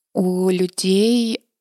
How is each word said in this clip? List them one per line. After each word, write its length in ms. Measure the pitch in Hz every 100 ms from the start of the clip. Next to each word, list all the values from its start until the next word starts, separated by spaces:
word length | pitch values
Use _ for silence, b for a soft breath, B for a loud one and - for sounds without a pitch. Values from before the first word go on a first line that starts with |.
| _
у 360 | - 185 185 185
людей 880 | 180 180 - 185 190 220 240 226 226 _ _